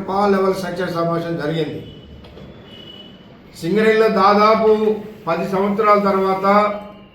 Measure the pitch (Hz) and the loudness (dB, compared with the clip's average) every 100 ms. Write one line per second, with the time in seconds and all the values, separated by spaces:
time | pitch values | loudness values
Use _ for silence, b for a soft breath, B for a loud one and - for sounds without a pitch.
0 | - 196 208 196 190 185 180 175 175 165 | -4 -2 0 2 0 -2 -6 -6 -6 -4
1 | 170 165 170 151 147 160 147 - - - | -4 -4 -4 -6 -4 -4 -6 -8 -14 -18
2 | - - - - - - - - - - | -20 -20 -20 -20 -20 -20 -20 -20 -20 -20
3 | - - - - - - 165 202 220 220 | -20 -20 -20 -20 -20 -10 -2 0 2 4
4 | 220 196 196 202 214 220 220 214 214 208 | 2 4 4 4 4 4 4 2 0 -4
5 | - - 165 170 190 190 202 202 214 208 | -8 -12 -6 -4 -2 -2 -2 0 2 4
6 | 202 190 190 190 196 208 208 - - - | 2 0 0 0 2 2 2 -2 -12 -20
7 | - | -20